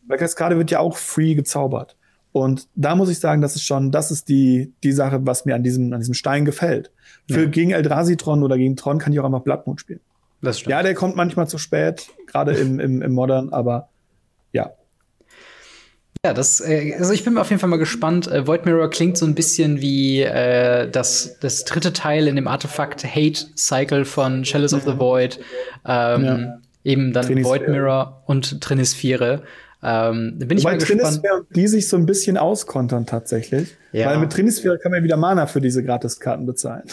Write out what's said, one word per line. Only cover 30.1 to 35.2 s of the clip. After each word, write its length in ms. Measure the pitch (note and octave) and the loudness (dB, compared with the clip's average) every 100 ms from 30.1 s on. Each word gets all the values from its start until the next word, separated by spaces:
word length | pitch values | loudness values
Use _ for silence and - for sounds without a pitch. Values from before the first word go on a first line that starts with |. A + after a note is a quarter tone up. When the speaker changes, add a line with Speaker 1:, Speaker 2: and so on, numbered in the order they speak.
| A2+ A2+ - | 0 -4 -6
Speaker 2:
da 80 | B2+ | 0
bin 140 | F3 | 2
ich 40 | |
Speaker 1:
Wobei 100 | - | 2
Speaker 2:
mal 40 | F3+ | 0
gespannt. 220 | D#3+ G#3 | 2 2
Speaker 1:
Trinisphäre 320 | G3 D3+ G3+ F#3+ | 2 0 0 -2
und 160 | - F3 | 0 0
die 120 | G3+ | 2
sich 220 | G#3+ G3 | 2 2
so 80 | F#3 | 2
ein 80 | E3 | 2
bisschen 320 | G3 - F#3+ | 2 0 0
auskontern 720 | D#3+ G#3 - C#3 B2 B2 A#2 | 2 0 -4 -4 -2 -2 -2
tatsächlich. 680 | A#2 - A2+ A#2 C3 D#3+ - _ | -6 -4 -4 -2 -2 -2 -10 _
Speaker 2:
Ja. 140 | - A2+ | -2 0
Speaker 1:
Weil 80 | D3+ | 2
mit 120 | D#3 | 0
Trinisphäre 460 | F3 G#3 A3 F#3+ E3+ | 2 0 2 0 0
kann 140 | F3+ | 0
man 120 | F3+ | 0
wieder 140 | E3 | 2
Mana 300 | D#3 | 2